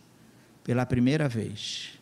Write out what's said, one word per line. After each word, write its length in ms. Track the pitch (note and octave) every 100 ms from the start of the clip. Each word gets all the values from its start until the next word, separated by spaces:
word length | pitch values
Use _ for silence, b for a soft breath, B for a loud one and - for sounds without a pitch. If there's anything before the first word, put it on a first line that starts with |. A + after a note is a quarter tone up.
| - - b b b -
pela 220 | - B2
primeira 460 | B2 B2 B2 D#3 D3
vez. 680 | A2+ G#2 G2+ - - - -